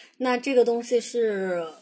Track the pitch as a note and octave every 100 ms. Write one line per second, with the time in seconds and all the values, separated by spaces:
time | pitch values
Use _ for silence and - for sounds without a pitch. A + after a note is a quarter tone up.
0 | - - B3+ B3 C#4 B3 A#3 A#3 A#3 A#3+
1 | - A#3+ A3 G3+ F#3 F3 D#3+ -